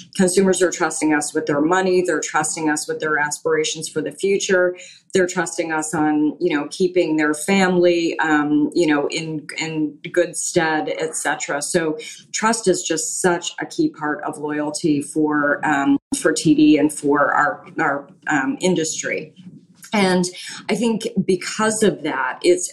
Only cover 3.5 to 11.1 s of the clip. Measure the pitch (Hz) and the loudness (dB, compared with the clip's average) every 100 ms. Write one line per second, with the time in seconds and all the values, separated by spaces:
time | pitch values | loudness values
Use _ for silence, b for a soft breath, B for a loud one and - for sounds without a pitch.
3.5 | 156 156 160 156 156 147 - 196 196 - | 0 0 -4 -6 -6 -6 -4 0 0 2
4.5 | 185 180 180 B B _ 190 180 185 170 | 2 2 0 B B _ 2 2 0 -4
5.5 | - 165 160 151 139 151 151 151 143 175 | -4 -4 -2 -2 0 2 2 0 0 -2
6.5 | 147 147 - 180 180 160 156 151 151 - | 0 -4 -2 0 2 2 2 0 0 0
7.5 | 196 185 180 175 170 165 - 156 151 147 | 2 4 4 4 4 0 -2 0 2 2
8.5 | 147 143 - 160 147 143 160 160 156 139 | 2 2 2 2 2 0 -4 -6 -8 -8
9.5 | - 160 160 151 147 170 175 165 - - | -8 -6 -4 -4 -6 -4 0 0 -2 -4
10.5 | 175 160 156 151 - 160 | 0 0 0 -2 -4 -6